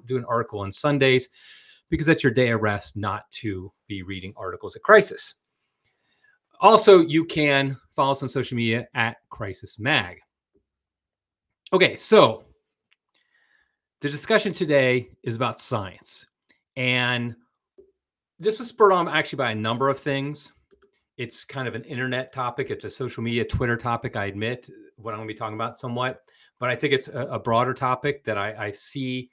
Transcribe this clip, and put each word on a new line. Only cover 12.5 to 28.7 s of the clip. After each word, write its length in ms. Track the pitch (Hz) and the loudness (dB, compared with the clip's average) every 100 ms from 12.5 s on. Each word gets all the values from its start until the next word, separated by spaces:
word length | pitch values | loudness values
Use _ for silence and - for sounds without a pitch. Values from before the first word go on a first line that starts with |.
| _ _ _ _ _ _ _ _ _ _ _ _ _ _ _ | _ _ _ _ _ _ _ _ _ _ _ _ _ _ _
the 80 | 143 | -8
discussion 440 | 143 - 220 220 | -6 0 2 0
today 560 | 160 156 143 131 127 120 _ | -4 2 2 4 2 -2 _
is 100 | 123 | -8
about 240 | 113 123 - | -4 -4 -4
science. 640 | - 113 95 87 - - - _ _ _ _ - | -4 -4 -6 -14 -16 -16 -18 _ _ _ _ -6
And 580 | 123 123 123 120 120 117 _ _ _ _ - _ _ _ _ - | -2 0 0 -2 -4 -10 _ _ _ _ -20 _ _ _ _ -6
this 220 | 196 214 | -4 -4
was 80 | 240 | -4
spurred 240 | - 208 | 4 6
on 160 | 180 160 | 6 2
actually 300 | 151 151 139 | 0 -2 -2
by 120 | 120 | -2
a 60 | 107 | -2
number 320 | 113 120 135 | -2 0 0
of 100 | 135 | 0
things. 540 | 151 135 139 143 - _ _ _ _ _ _ - | -2 -4 -4 -8 -14 _ _ _ _ _ _ -12
It's 280 | 120 - | -12 -12
kind 220 | - 139 123 | -12 -8 -8
of 80 | |
an 80 | 113 | -8
internet 500 | - 127 127 123 127 | -8 -6 -4 -4 -6
topic. 380 | 135 123 131 131 | -6 -6 -6 -6
It's 140 | 135 | -8
a 60 | 104 | -10
social 340 | - 123 - | -8 -8 -6
media, 200 | 117 117 | -4 -2
Twitter 320 | 107 - 123 117 | -2 -2 -2 -2
topic, 380 | 123 117 123 | -2 -4 -4
I 120 | 110 101 | -6 -6
admit, 440 | 98 110 123 - - 104 | -6 -6 -8 -14 -20 -20
what 200 | - 110 | -18 -12
I'm 40 | 107 | -10
gonna 80 | 110 | -10
be 80 | |
talking 220 | 107 110 110 | -10 -10 -8
about 200 | 117 - | -8 -8
somewhat. 460 | 127 120 127 127 _ _ _ - | -8 -4 -6 -6 _ _ _ -6
But 100 | 123 | -4
I 60 | 123 | -2
think 160 | 143 | 0
it's 160 | 131 - | 0 -2
a, 180 | 123 139 | -8 -8
a 140 | 113 | -6
broader 340 | 110 113 123 | 0 0 0
topic 480 | - 127 127 147 143 | 0 -2 -2 -4 -4
that 160 | - 101 | -4 -4
I, 280 | 104 110 | -4 -6
I 40 | 104 | -8